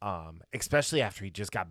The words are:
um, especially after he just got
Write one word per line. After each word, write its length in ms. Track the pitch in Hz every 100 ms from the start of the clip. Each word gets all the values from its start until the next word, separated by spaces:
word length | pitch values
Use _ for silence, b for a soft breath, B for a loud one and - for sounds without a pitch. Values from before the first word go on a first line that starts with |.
um, 400 | 104 90 80 80 -
especially 480 | 123 - 147 139 156
after 220 | 110 -
he 60 | 95
just 200 | 90 104
got 160 | - 87